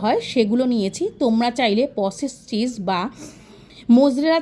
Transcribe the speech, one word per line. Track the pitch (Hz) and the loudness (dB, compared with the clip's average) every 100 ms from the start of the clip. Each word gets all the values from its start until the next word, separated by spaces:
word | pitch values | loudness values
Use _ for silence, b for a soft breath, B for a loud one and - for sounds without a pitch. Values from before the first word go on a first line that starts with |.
হয় | 208 330 466 | 2 -2 -2
সেগুলো | 254 214 240 254 | 0 0 2 0
নিয়েছি, | 240 190 190 381 - | 0 -2 -2 -6 -2
তোমরা | 262 226 240 240 | 0 2 0 0
চাইলে | 240 202 285 247 | 0 0 -2 -2
প্রসেস | 196 190 277 - - | -4 -4 -10 -10 -8
চিজ | 214 247 233 185 | -4 -4 -6 -4
বা | 180 185 B B B B B B B B 233 | -4 -4 B B B B B B B B 6
মোজরেলা | 277 254 311 330 | 6 2 0 0